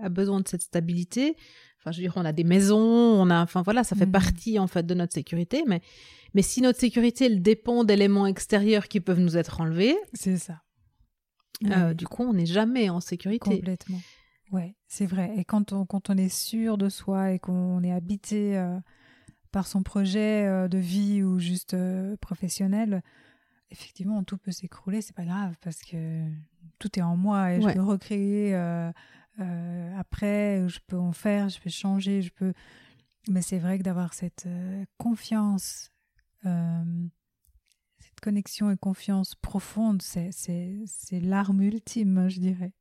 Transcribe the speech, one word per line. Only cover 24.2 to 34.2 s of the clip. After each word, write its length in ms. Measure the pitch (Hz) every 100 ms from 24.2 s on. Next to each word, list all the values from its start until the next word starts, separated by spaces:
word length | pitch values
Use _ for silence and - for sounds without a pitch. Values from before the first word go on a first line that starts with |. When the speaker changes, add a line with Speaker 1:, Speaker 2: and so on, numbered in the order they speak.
Speaker 2:
tout 140 | 180 190
peut 140 | -
s'écrouler, 480 | 175 180 - - 214
c'est 140 | 208 -
pas 80 |
grave 320 | 170 185 196 165
parce 200 | 170 160
que 400 | - 165 160 160 160 156 151 _ 165 _
tout 200 | 202 -
est 40 |
en 140 | 170 175
moi 360 | 196 202 185
et 40 | 175
Speaker 1:
Ouais. 120 | 214
Speaker 2:
je 40 | 185
peux 60 |
recréer, 720 | 196 196 - 208 196 208 208
euh, 380 | 190 170 170 170 165 - - _ 208
euh, 580 | 185 175 175 175 170 190
après, 680 | - - 208 208 208 196 180
je 100 | - -
peux 100 | 180
en 120 | 180
faire, 360 | 165 214 202 202
je 120 | 180
peux 100 | 175
changer, 520 | - 196 196 190 196
je 80 | 180
peux. 200 | - 185 180 - - - _ _ _ -
Mais 140 | 185
c'est 160 | 170 185
vrai 200 | 170 190
que 40 |
d'avoir 320 | 190 175 175
cette, 320 | -